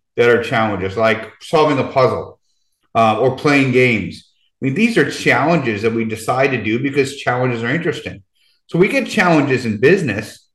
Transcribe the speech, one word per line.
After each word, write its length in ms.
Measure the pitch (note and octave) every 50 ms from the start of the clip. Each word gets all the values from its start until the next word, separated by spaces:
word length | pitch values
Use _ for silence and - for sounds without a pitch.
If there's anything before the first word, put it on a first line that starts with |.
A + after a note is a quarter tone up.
| _ _ _ A#2+
that 120 | A#2+ A#2+
are 140 | A#2+ A2 -
challenges, 540 | - C3 A2+ A2 G#2+ G2+ F2 F#2 F#2+ F#2+ A2+
like 340 | A2 A2 A2 A2 - - - _
solving 380 | - - E3 D#3 D3+ D3+ C#3+ B2+
a 100 | B2 -
puzzle, 500 | - C3+ B2+ A2 G#2 E2+ D2+ - - _ _ _ _ _ _ _ _ _ _ _ -
uh, 240 | A2+ A2+ A2 G#2 -
or 160 | C3 B2+ B2+
playing 360 | - - D3+ C#3+ C#3 C3 C3
games. 600 | B2 B2+ B2+ B2 A2+ G2+ F2+ E2+ - - - _ _ _ _ _ _ _
I 40 | -
mean, 100 | C3+ C3+
these 220 | F3+ A3+ A#3 A3+ F3
are 120 | C#3 -
challenges 720 | - - - D3 B2 B2 C#3 D#3+ F3 D3+ C3 A#2 G#2+ G2+
that 120 | A2+ A2+ A2+
we 120 | A#2 A2+
decide 460 | A2 A2 G#2 - - B2 C3 C#3 C#3
to 100 | C3 A2+
do 180 | G2+ G#2+ A2+ B2
because 380 | C#3 C#3 C3+ C#3+ C3 C3+ - -
challenges 460 | - C3+ B2+ B2+ B2+ B2+ A#2+ A2+ A#2
are 60 | A#2
interesting. 540 | C#3+ E3 E3+ E3 B2+ - - - F#2+ - - _ _ _ _ _ _ _ _ _
So 100 | - E3
we 100 | G3 -
get 200 | C#4 C4+ A3+ -
challenges 580 | - G#3+ F#3 F3 E3 D3+ C3+ C3 C3 B2 B2
in 140 | A2+ G#2 G#2
business 680 | B2 D3+ G3 G3 E3 B2 A#2 G#2+ G#2+ - - - _ _ _